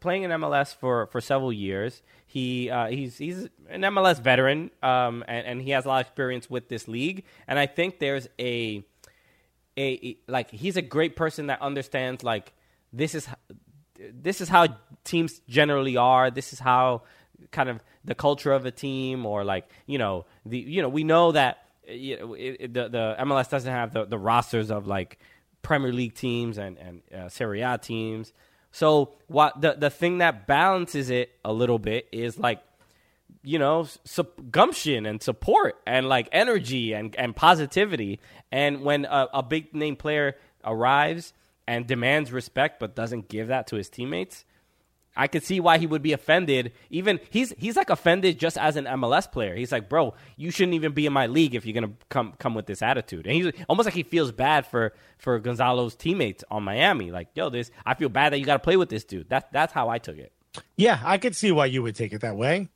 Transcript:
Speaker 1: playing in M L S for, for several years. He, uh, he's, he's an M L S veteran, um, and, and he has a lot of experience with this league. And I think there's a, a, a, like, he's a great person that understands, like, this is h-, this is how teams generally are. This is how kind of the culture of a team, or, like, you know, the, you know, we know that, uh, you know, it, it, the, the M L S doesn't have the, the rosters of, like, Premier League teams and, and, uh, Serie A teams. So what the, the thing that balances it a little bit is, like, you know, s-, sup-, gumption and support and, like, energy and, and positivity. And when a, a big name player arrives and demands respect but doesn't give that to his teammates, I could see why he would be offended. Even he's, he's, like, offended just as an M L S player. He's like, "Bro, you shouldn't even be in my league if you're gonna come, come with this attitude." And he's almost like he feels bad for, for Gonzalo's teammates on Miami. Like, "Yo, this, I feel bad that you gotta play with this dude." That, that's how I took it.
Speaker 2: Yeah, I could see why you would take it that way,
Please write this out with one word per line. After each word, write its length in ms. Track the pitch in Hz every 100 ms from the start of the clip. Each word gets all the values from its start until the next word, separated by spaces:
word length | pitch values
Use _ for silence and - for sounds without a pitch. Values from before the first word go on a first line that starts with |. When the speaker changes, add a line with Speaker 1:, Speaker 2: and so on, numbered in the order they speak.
Speaker 1:
playing 220 | 175 185
in 100 | 185
M 120 | 165
L 100 | 156
S 180 | 143 143
for, 340 | - 131 120 107
for 140 | 123
several 320 | - 135 131
years. 500 | 110 98 95 113 - _ _ _
He, 440 | 135 127 127 123
uh, 160 | 123 113
he's, 300 | 131 131 -
he's 300 | 147 180 220 - 80
an 160 | 180
M 140 | 196 202
L 80 | 185
S 120 | 165
veteran, 500 | 120 127 131 147 170 -
um, 420 | 131 127 123 117 -
and, 180 | 117 120
and 160 | 123
he 80 | 131
has 140 | 139
a 40 | 135
lot 120 | 131
of 60 | 123
experience 420 | - 127 127 -
with 200 | 123 117
this 180 | 117 -
league. 360 | 113 147 190 - _ -
And 100 | 135
I 80 | 143
think 320 | 175 180 185
there's 300 | 143 139 120 -
a, 460 | 123 120 113 104 98 _ - _ _ _ _ _ _ -
a, 60 |
a, 340 | 139 131 123 117 -
like, 220 | 127 117
he's 260 | 107 160 185
a 60 |
great 340 | 131 135 165 165
person 320 | 160 156 143
that 120 | 127
understands, 640 | 139 139 131 139 127 127
like, 300 | 123 110 - _ _ _ _
this 220 | 117 151
is 120 | 160 -
h-, 280 | - _ 98 _ _ _ _ 104
this 280 | 120 147 196
is 80 | 175
how 200 | 180 165 113 _ -
teams 380 | - 170 165 - -
generally 480 | 123 147 143 135 123
are. 340 | 123 127 131
This 220 | 127 -
is 60 | 135
how 420 | 123 127 127 120 - _ _ _ -
kind 180 | - 127
of 140 | 113 - _
the 100 | -
culture 380 | - 147 143 147
of 140 | 135 127
a 40 |
team, 560 | 123 139 135 131 131 113
or, 180 | 104
like, 220 | 101 95 - _ -
you 120 | 139
know, 280 | 107 92 - _ 110
the, 120 | 120
you 240 | 117 175
know, 60 | 139
we 160 | 143
know 280 | 156 160 170
that, 260 | 151 131 - _ _ -
uh, 40 |
you 260 | 120 135 123
know, 160 | 113
it, 220 | 107 127 131
it, 140 | 127
the, 140 | 120 117
the 280 | 120 110 107
M 120 | 135
L 60 | 139
S 100 | 127
doesn't 220 | 139 127
have 220 | 127 117
the, 120 | 113
the 140 | 101 113
rosters 520 | 98 117 - 117 107
of, 160 | 104 101
like, 320 | 98 90 - _ _ _ _
Premier 300 | - 147 135
League 220 | 123 120
teams 440 | - 127 120 117 104
and, 180 | 98 90
and, 240 | 90 87 _
uh, 140 | 95 90
Serie 340 | - 113 101
A 160 | 127 120
teams. 540 | - 113 110 110 110 _ _ _ _
So 440 | - 156 151 135 - -
what 320 | 143 151 139
the, 140 | 151 143
the 100 | 143
thing 300 | - 175 180
that 280 | 170 117 98
balances 640 | 143 180 185 175 147 127
it 220 | 123 123 _
a 80 | -
little 260 | 110 120 117
bit 300 | 107 113 -
is, 260 | 113 117 -
like, 220 | 123 113 - _ _ _ _ _ _ _
you 160 | 135 156
know, 240 | 143 160
s-, 160 | 156 -
sup-, 460 | - - 170 - 131
gumption 560 | 143 240 330 156 127 107
and 160 | 107
support 540 | - 117 - 320 403 - -
and, 220 | 127 131
like, 200 | 127 117
energy 600 | 165 240 220 120 131 113
and, 220 | 107 107 113
and 180 | 123
positivity. 840 | 110 160 175 143 - 208 160 101 98 - - _
And 300 | 131 143 143
when 240 | 139 143 143
a, 220 | 139 131
a 100 | 135
big 300 | 127 156 156
name 220 | 156 151 139
player 400 | 151 151 143 139 _ _
arrives 680 | - 113 120 143 151 165 170 - _ _ -
and 200 | 120 120
demands 440 | 127 120 151 135
respect 480 | 123 117 - 147 -
but 140 | 110
doesn't 340 | - 117 120 104
give 200 | 107 110
that 200 | 131 123
to 80 | 110
his 120 | 95
teammates, 560 | - 127 170 185 - - _ _ _ _ _ _ -
I 120 | 139
could 160 | 165
see 160 | - 190
why 180 | 170 165
he 80 | 165
would 160 | 156
be 100 | 156
offended. 600 | 143 - 165 170 135 120 - _
Even 300 | 160 190 185 -
he's, 240 | 214 254 -
he's, 200 | 185 233
like, 120 | 381
offended 480 | 175 175 180 185 151
just 180 | 165 -
as 160 | 156
an 140 | 151 135
M 160 | 131
L 100 | 120
S 140 | 147 -
player. 260 | 139 104
He's 160 | 90 120
like, 180 | 127 98
"Bro, 260 | 151 135 - - -
you 140 | 156
shouldn't 240 | 175 185
even 160 | 170 156
be 160 | 143 151
in 60 |
my 160 | 139 120
league 260 | 139 156
if 100 | 120
you're 80 | 110
gonna 200 | 110 110 107 _
come, 240 | 135 110 -
come 160 | 131 110
with 100 | 104
this 160 | 98
attitude." 420 | 110 131 - 87 82
And 80 | 151
he's 160 | 180 - 175
almost 180 | 180 220
like 80 |
he 80 | 175
feels 300 | 147 170 139
bad 340 | 107 135 151 131
for, 260 | 123 113 - _ _
for 200 | - 120
Gonzalo's 560 | 113 120 127 127 120
teammates 480 | - 160 190 120 92 -
on 140 | 107
Miami. 480 | 101 107 175 165 90
Like, 160 | 87 85 -
"Yo, 120 | 160
this, 220 | 120 117 - -
I 80 |
feel 140 | 131 147
bad 240 | 110 151
that 80 | 143
you 40 |
gotta 140 | 139 143
play 180 | - 185
with 120 | 175
this 160 | 107
dude." 240 | - 95 80
That, 240 | 127 -
that's 200 | 139 165
how 160 | 151 117
I 100 | 117
took 200 | - 76
it. 140 | 65 _ _ - - -
Speaker 2:
Yeah, 220 | 220 160
I 140 | 160 196
could 180 | 247 175
see 160 | 208
why 140 | 156 135
you 140 | 131
would 100 | 117
take 180 | 110 110
it 100 | 104
that 140 | 117 101
way, 320 | 127 175 196